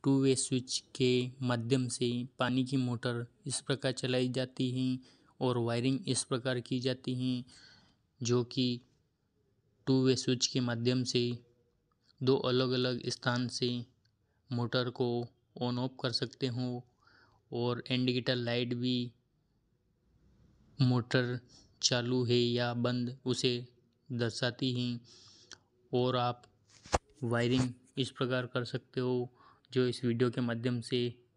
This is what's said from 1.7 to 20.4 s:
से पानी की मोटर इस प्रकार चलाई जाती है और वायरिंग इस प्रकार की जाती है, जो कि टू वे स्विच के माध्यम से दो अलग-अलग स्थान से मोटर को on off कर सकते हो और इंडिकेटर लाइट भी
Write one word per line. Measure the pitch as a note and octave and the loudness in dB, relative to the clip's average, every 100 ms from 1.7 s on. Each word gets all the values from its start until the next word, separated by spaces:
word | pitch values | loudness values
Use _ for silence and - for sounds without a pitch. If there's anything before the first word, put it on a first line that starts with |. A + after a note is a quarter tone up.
| C3 B2+ | 0 0
से | - A#2+ B2 B2 _ | -2 -2 -2 -6 _
पानी | B2 B2+ C3 | 0 2 0
की | C3+ | 0
मोटर | B2+ A#2+ B2+ A#2+ A#2+ _ - | -2 -2 -4 -4 -8 _ -8
इस | A#2 | -8
प्रकार | - C3+ C3 | -2 -2 -2
चलाई | B2+ B2+ B2+ B2+ | -2 -2 0 0
जाती | B2+ B2+ - C3 | -2 -4 -2 -2
है | B2+ B2+ B2+ - _ _ _ | 0 -2 -2 -6 _ _ _
और | B2+ A#2+ | 0 0
वायरिंग | A#2 A#2 B2+ C3+ - | 0 0 0 0 -2
इस | B2+ | -4
प्रकार | - C3 C3 B2+ | -2 -2 -2 -4
की | A#2+ C3 | -2 -2
जाती | B2+ B2+ - B2+ | -2 -4 -4 -2
है, | B2+ B2+ B2 - - - _ _ _ _ | -2 -2 -6 -20 -20 -20 _ _ _ _
जो | A#2 B2 | 0 0
कि | A#2+ - B2+ A#2+ _ _ _ _ _ _ _ _ _ _ - | 0 0 0 -2 _ _ _ _ _ _ _ _ _ _ 2
टू | C3 C3 | 4 6
वे | B2+ | 4
स्विच | - B2+ - | 2 0 0
के | C#3 | 0
माध्यम | B2 A#2 A#2+ B2+ | -2 0 2 2
से | B2 B2+ A#2+ A#2+ - _ _ _ _ _ _ _ | 2 0 0 -4 -10 _ _ _ _ _ _ _
दो | B2+ C3+ | 2 2
अलग-अलग | C3 B2+ B2+ B2+ B2+ B2 B2+ | 4 2 2 2 0 -2 -4
स्थान | - B2+ B2 B2 | -2 -2 0 -2
से | - B2 B2 A#2 _ _ _ _ _ _ | -2 -2 -2 -8 _ _ _ _ _ _
मोटर | A#2+ A#2+ B2+ B2 | -4 0 0 -2
को | - B2 A#2+ A#2+ _ _ - | -2 -2 0 -4 _ _ -6
on | B2 | -4
off | B2 C3 - | -2 -4 -4
कर | C3 | -4
सकते | A2+ B2 - C3 | -2 -6 -4 -4
हो | A#2+ B2+ B2 - _ _ - _ _ _ | -2 -4 -4 -10 _ _ -20 _ _ _
और | A#2+ A#2+ A#2+ - | -4 -2 -2 -2
इंडिकेटर | B2+ B2+ B2 A#2 B2+ | 0 2 0 0 -2
लाइट | A#2 A#2+ B2 | 0 -2 -2
भी | B2 B2 B2 B2 _ _ _ _ _ _ _ _ _ _ _ _ _ | -2 0 0 -2 _ _ _ _ _ _ _ _ _ _ _ _ _